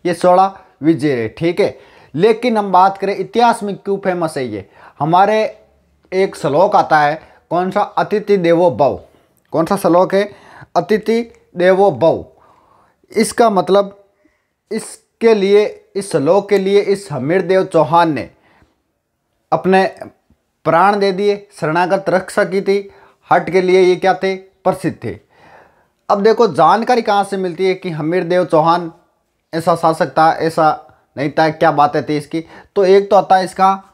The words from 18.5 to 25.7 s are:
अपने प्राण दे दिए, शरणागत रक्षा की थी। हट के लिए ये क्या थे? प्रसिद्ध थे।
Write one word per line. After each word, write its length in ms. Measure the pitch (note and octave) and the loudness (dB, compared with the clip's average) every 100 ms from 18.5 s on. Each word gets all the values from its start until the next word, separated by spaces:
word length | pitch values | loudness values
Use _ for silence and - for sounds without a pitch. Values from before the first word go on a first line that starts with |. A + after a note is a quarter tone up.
| _ _ _ _ _ _ _ _ _ _ | _ _ _ _ _ _ _ _ _ _
अपने 420 | - F3+ F#3+ F#3+ - - _ _ _ _ _ | -4 2 2 0 -6 -20 _ _ _ _ _
प्राण 360 | D3+ E3 F#3+ G#3 | 0 2 2 2
दे 120 | G3 | -2
दिए, 360 | F#3 G#3 G3+ - - | 0 -2 -2 -8 -6
शरणागत 440 | D#3+ E3 F3+ - - | -4 -2 0 -2 0
रक्षा 340 | F3+ F#3 - | -2 -2 -4
की 180 | F3+ F#3+ | -2 -2
थी। 300 | F#3 G3 G3 - _ _ _ | -2 -4 -6 -20 _ _ _
हट 180 | F3+ E3 | 0 2
के 120 | F3+ | 0
लिए 200 | F#3 F#3 | 2 4
ये 140 | F3+ | 4
क्या 180 | F3 F#3+ | 2 0
थे? 220 | F#3 F#3+ | 0 -4
प्रसिद्ध 680 | F#3+ - _ F#3 - D#3 - | -6 -14 _ -4 -2 -6 -6
थे। 160 | A2+ E2+ _ _ - - _ | -12 -12 _ _ -20 -20 _